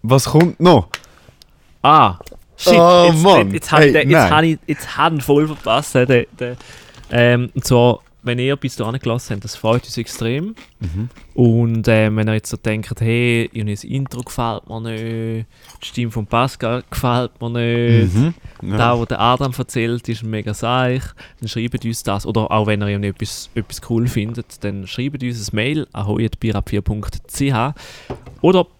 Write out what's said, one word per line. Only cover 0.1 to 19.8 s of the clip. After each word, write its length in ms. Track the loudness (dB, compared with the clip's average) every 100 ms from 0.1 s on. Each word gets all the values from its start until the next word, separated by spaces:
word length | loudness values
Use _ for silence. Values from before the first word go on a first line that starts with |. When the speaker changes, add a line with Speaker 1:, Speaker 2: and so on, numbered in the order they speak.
| 2 4
Speaker 1:
kommt 340 | 4 4 4
noch? 280 | 6 6 2 -12 _ _ -20 _ _ _ _ _
Speaker 2:
Ah, 340 | 4 6 4 0 -16 -20 _ -2
shit, 160 | 4
Speaker 1:
Oh, 320 | 6 8 8 6
Speaker 2:
jetzt, 120 | 6
Speaker 1:
Mann. 160 | 6 6 4
Speaker 2:
jetzt, 20 |
jetzt, 180 | -2 0
hab 80 | 4
Speaker 1:
Hey, 80 | 6
Speaker 2:
ich 60 |
den, 160 | 6 4
jetzt 100 | 4
Speaker 1:
nein. 120 | 6
Speaker 2:
hab 120 | 4
ich, 160 | 2 -2 -6
jetzt 300 | -8 -6 -2
hab 160 | 0
ich 100 | 0
voll 240 | 2 2 2
verpasst, 480 | -4 -2 -2 0 0
äh, 100 | 4
den, 200 | 2 0 -8
den, 180 | -10 -10 -18 -20 -20 -20 -4
ähm, 380 | 2 4 4 0
und 120 | -6 2
zwar, 340 | 4 4 2 _ _
wenn 140 | -6 -4
ihr 180 | -2 -4
bis 200 | -6 -6
dahin 240 | -6 -4
gelassen 340 | -4 -4 -4
habt, 100 | -10
das 120 | -10 -6
freut 280 | 0 0
uns 140 | -2 -10
extrem. 580 | -10 -6 -4 -4 -6 -12 -20 _
Speaker 1:
Mhm. 300 | -8 -8 -8 -12 -10
Speaker 2:
Und, 540 | 2 4 4 2 0 2
ähm, 300 | 2 2 0
wenn 100 | 0
ihr 80 | -2
jetzt 140 | -4
so 60 | -8
denkt, 420 | -4 -6 -6 -4
hey, 480 | -2 0 2 0 -2
ihr 140 | -6 -6
das 180 | -6
Intro 380 | -6 -8 -6 -10
gefällt 480 | -10 -6 -6 -6 -10
mir 100 | -12
nicht, 680 | -10 -8 -8 -6 -6 -8 -10 _ -20 -20
die 60 | -12
Stimme 240 | -6 -6
von 160 | -6 -2
Pascal 560 | -2 -2 -4 -4 -6 -6
gefällt 500 | -4 0 0 -2 _
mir 80 | -6
nicht, 640 | -2 0 0 4 4 4
Speaker 1:
Mhm. 200 | 2 0 -2 -16 -14
Ja. 140 | -6 0
Speaker 2:
da, 220 | 2 2
wo 60 | -2
der 140 | 0
Adam 320 | 0 2 -2 -6
erzählt, 500 | -6 -4